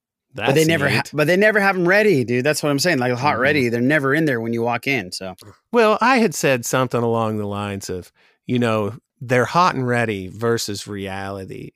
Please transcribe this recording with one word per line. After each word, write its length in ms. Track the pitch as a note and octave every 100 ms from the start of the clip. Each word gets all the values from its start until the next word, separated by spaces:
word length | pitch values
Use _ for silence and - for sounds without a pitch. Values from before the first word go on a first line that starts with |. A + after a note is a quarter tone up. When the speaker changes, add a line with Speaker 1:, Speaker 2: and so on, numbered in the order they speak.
| _ _ _
Speaker 1:
That's 140 | - A2
Speaker 2:
But 60 | C#3
they 80 |
never 240 | D#3+ E3 C#3
ha-, 80 | B2+
Speaker 1:
neat. 140 | A#2
Speaker 2:
but 140 | C#3+ D3+
they 80 | F#3
never 240 | G#3+ G#3+
have 160 | G3 F#3+
'em 100 | F3
ready, 380 | G3 G#3+ D#3
dude. 180 | A2 B2
That's 200 | C3 D3+
what 60 | D3+
I'm 80 | C#3+
saying. 180 | F3+ D#3
Like, 140 | B2+
hot 220 | B2 C#3+
Speaker 1:
Mm-hmm. 80 | B2
Speaker 2:
ready, 260 | C3 D3+ A#2+
they're 120 | A#2
never 300 | B2 D#3 C3+
in 120 | D3
there 160 | D#3+ B2
when 120 | A2+
you 80 | A#2
walk 260 | A#2 A#2 C#3
in, 240 | C#3 F2+
so. 240 | - F#2+ F#2 G#2 - _
Speaker 1:
Well, 260 | A#3 A3 G#3+
I 160 | A3+ C4
had 160 | A3
said 300 | D3 D#3+ B2+ A#2
something 340 | C3+ B2+ B2
along 340 | A#2 A2+ A2 G#2+
the 100 | G#2
lines 420 | G2+ G2+ G2 -
of, 200 | F#2 F2 _ _ _ -
you 120 | B2
know, 360 | A#2+ A2 G#2 A2 _ -
they're 200 | B2 B2
hot 300 | A2+ E3 F#3 C3+
and 100 | B2
ready 400 | A#2+ A#2 G2+ F#2
versus 600 | F#2+ A#2 A#2 - G2+ -
reality 840 | G#2 G2 F#2+ G2 G2 F#2+ - -